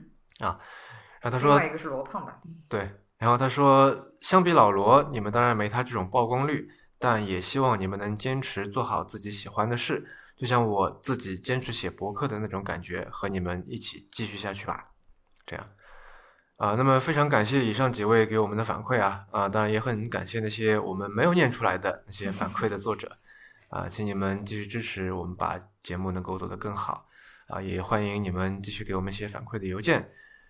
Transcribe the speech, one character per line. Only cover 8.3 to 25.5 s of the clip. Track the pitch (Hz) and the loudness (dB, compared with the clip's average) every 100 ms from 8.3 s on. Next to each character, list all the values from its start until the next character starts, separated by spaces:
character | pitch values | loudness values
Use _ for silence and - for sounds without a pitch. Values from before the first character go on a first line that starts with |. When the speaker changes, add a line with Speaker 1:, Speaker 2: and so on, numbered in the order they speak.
| 131 | -4
Speaker 2:
持 | 123 - 101 | -4 -6 -4
做 | 101 | -4
好 | - - | -2 -2
自 | - 104 | -4 -8
己 | 101 | -8
喜 | 104 90 | -8 -6
欢 | - 92 | -2 0
的 | 120 | 0
事， | - 151 - - - - | 0 -2 -4 -18 -20 -8
就 | 123 | 0
像 | 123 113 | 2 4
我 | 101 87 - | 4 2 0
自 | - 123 | -6 -4
己 | 98 92 | -6 -6
坚 | - 127 | -2 -2
持 | 123 | -2
写 | 113 92 | -6 -6
博 | - 101 | -6 -8
客 | 101 143 | -4 -4
的 | 107 | -4
那 | 107 | -4
种 | 95 | -6
感 | 98 87 | -6 -8
觉， | 87 90 87 | -6 -8 -8
和 | - 98 | -6 -4
你 | 95 | -2
们 | 87 90 - | -2 -4 -6
一 | 120 | -8
起 | - - - | -8 -10 -12
继 | - 107 | -8 -8
续 | 98 | -6
下 | 101 | -8
去 | 98 - | -6 -8
吧。” | 85 - _ _ _ _ _ - | -8 -10 _ _ _ _ _ -14
这 | - | -12
样。 | - - - - - - - _ _ - | -12 -20 -20 -20 -20 -20 -20 _ _ -4
啊， | 104 110 | 0 4
那 | |
么 | 135 131 | 4 4
非 | 131 | 4
常 | 147 147 | 2 4
感 | 131 107 | 4 4
谢 | 139 | 2
以 | 117 | 2
上 | 107 131 | 2 0
几 | 110 104 | 2 4
位 | 113 107 | 4 4
给 | 110 | 2
我 | 104 | 0
们 | 104 | 0
的 | |
反 | 113 - | -2 -4
馈 | 107 123 | 0 2
啊， | 98 98 - | 2 0 -4
啊， | 107 98 | -2 0
当 | 107 | 2
然 | 107 | 2
也 | 107 | 0
很 | 131 110 117 | 0 -2 -4
感 | 98 95 | -6 -6
谢 | 117 | -4
那 | 107 | -4
些 | 107 110 107 | 0 2 2
我 | 98 | 0
们 | 95 101 | -4 -4
没 | 104 | 2
有 | 160 | 4
念 | 175 135 | 6 4
出 | - 107 | 2 0
来 | 92 | 0
的 | 95 - - | -2 -4 -8
那 | |
些 | 95 98 | -8 -6
反 | 95 92 | -4 -4
馈 | 104 110 | -2 -2
的 | 101 | -2
作 | 104 98 | -4 -6
者。 | - - _ - | -8 -16 _ -20
Speaker 1:
<laughs> | - _ _ | -20 _ _
Speaker 2:
啊， | 85 92 | -8 -6
请 | 101 104 | -6 -4
你 | |
们 | 98 98 98 101 | -2 -2 -2 -6
继 | 107 | -8
续 | 101 | -8
支 | 117 | -8
持 | 110 98 95 | -6 -6 -4
我 | 92 87 | -4 -6
们 | 90 | -4
把 | 85 | -4